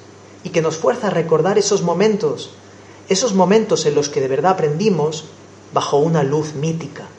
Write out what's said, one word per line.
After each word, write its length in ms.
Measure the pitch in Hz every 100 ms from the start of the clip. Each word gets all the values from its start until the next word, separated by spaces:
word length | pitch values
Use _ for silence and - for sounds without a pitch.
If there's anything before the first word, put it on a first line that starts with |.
| - - - -
y 80 | 175
que 120 | 170
nos 140 | 156 -
fuerza 320 | 262 233 202
a 20 |
recordar 480 | 170 160 156 175 214
esos 240 | 202 190
momentos, 680 | 170 170 220 202 151 - - - - - - - -
esos 240 | 190 247
momentos 500 | 190 180 220 214 165
en 100 | 151
los 140 | 143 143
que 140 | 147
de 60 | 131
verdad 240 | 135 175
aprendimos 720 | 185 151 156 214 160 156 - - - - - -
bajo 240 | 135 - 139
una 240 | 160 160
luz 320 | 135 151 147
mítica, 540 | 135 160 160 139 - -